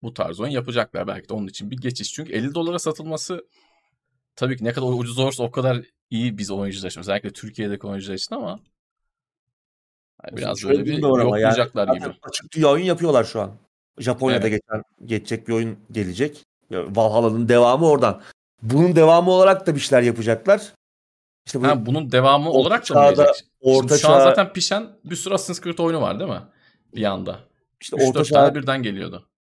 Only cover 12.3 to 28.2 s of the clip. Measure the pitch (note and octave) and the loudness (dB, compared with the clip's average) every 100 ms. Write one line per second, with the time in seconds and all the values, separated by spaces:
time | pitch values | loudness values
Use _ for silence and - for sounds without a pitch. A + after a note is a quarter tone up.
12.3 | - - D#3+ D3+ C#3+ F#3 E3 E3+ C3+ A2+ | -12 -10 0 2 4 2 -2 2 2 2
13.3 | A2+ G2 G#2+ _ _ _ - A#2+ A#2+ C3 | -4 -8 -10 _ _ _ -8 -6 -2 0
14.3 | B2 G#2+ G#2+ - A2 - _ A#2 A2 G#2 | 0 0 -4 -6 -10 -10 _ -6 -6 -4
15.3 | A2+ A2+ A2+ A2+ G#2+ _ A2 F#2+ F2+ D3 | -8 -4 -4 -4 -8 _ -6 -6 -4 -6
16.3 | D3 _ _ _ F#2+ D2+ G2+ A2 A2 A#2 | -6 _ _ _ -8 -6 0 2 2 0
17.3 | A2 A#2 A#2+ A#2+ C3 E3 C#3+ B2 F#2+ - | 0 2 6 6 4 4 4 2 -2 -10
18.3 | _ _ _ A2+ C3+ F3 E3 D#3+ E3+ F3+ | _ _ _ -2 2 4 6 6 6 6
19.3 | F#3 F#3+ F#3 - D3 - C3 A#2+ A2+ A2 | 6 6 4 0 -2 2 4 4 0 0
20.3 | A2+ - G3+ - _ _ _ _ _ _ | -2 2 2 0 _ _ _ _ _ _
21.3 | _ - C#3 C3+ C#3+ A2+ D3 C#3+ B2+ C3 | _ -10 -2 0 0 0 -4 0 2 4
22.3 | C#3+ D#3 C3+ C#3+ A3+ - C#3+ C#3+ D3 C#3+ | 4 4 2 2 0 0 4 6 6 4
23.3 | - - _ C3 C3 B2+ D3 D3+ C#3+ C3+ | 2 -6 _ 2 4 4 2 6 6 6
24.3 | C3 F#2 - - G3+ A3+ - - E3+ - | 4 0 -2 -4 -4 -6 -18 -14 -10 -4
25.3 | F#3+ F#3+ F3 F3 E3+ E3+ E3 G#2 G#2 F3+ | -4 -4 -10 -8 -4 -2 -2 -4 -4 -6
26.3 | F#2+ - _ _ _ _ A2+ G#2+ F#2+ F#2 | -8 -12 _ _ _ _ -6 -4 -4 -8
27.3 | F#2 _ _ _ _ - D3+ C3+ C3 | -12 _ _ _ _ -6 2 2 2